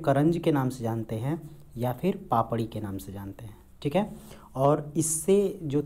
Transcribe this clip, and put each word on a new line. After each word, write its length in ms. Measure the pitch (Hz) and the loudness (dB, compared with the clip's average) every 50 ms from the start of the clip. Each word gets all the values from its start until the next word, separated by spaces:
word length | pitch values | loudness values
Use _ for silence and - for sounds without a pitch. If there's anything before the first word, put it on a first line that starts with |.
करंज 360 | - 143 139 139 151 165 170 | 4 2 4 6 4 4 2
के 140 | 170 170 165 | 4 2 2
नाम 180 | 147 139 131 127 | 2 4 2 0
से 140 | 120 - 113 | -2 -2 -4
जानते 320 | 113 113 113 110 - 113 | -2 -2 -2 -4 -4 -6
हैं 240 | 110 120 139 165 165 151 - - - - - - | -4 -2 -2 -4 -4 -6 -14 -16 -18 -20 -14 -6
या 160 | 113 120 123 123 | -4 -2 -2 -2
फिर 240 | - 175 185 208 - - - | 0 -2 -2 -2 -2 -2 2
पापड़ी 340 | 123 113 113 - 117 113 113 | 2 2 2 2 0 -2 -2
के 160 | 110 - 107 | -4 -6 -8
नाम 160 | 104 98 98 | -6 -6 -8
से 160 | 92 - - 95 | -8 -10 -10 -10
जानते 320 | 98 98 98 98 - 117 | -10 -10 -10 -12 -12 -14
हैं, 120 | 104 - - - - - - | -16 -16 -18 -20 -20 -18 -6
ठीक 140 | - 143 151 | -4 0 0
है। 160 | 185 208 - - - - - - - - - - | 0 0 0 -6 -12 -14 -18 -18 -20 -20 -10 0
और 360 | 131 135 143 151 151 147 - - | 4 4 4 4 4 0 -2 -2
इससे 640 | 165 151 - - - - - 196 202 202 190 - - 165 | 0 0 0 -2 0 4 4 4 6 4 2 -2 -4 -6
जो 180 | 143 135 147 147 | -2 0 0 -2